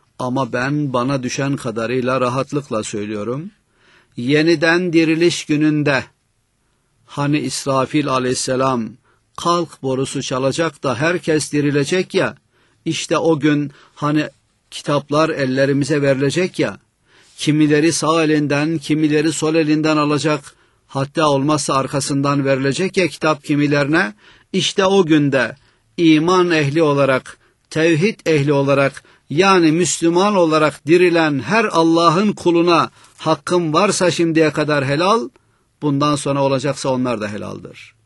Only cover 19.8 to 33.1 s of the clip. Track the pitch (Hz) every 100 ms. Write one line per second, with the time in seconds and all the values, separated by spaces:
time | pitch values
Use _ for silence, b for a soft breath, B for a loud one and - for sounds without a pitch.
19.8 | 156 151 147 147 156 151 - _ _ _
20.8 | _ 139 139 - 156 139 139 151 - 135
21.8 | 127 143 131 139 139 143 135 135 135 131
22.8 | 185 190 170 - 160 147 - 147 147 147
23.8 | 139 160 208 208 b b b 190 - -
24.8 | 190 196 165 156 143 131 113 - _ _
25.8 | _ - 165 156 170 185 175 160 139 151
26.8 | 151 143 135 127 - - _ _ - 156
27.8 | 165 156 202 - 170 156 139 139 139 139
28.8 | 135 - b b b 143 196 185 165 160
29.8 | 156 - 165 175 202 202 165 156 151 143
30.8 | 139 175 180 165 156 139 110 214 214 165
31.8 | 165 165 170 165 208 - 175 170 175 165
32.8 | 127 b b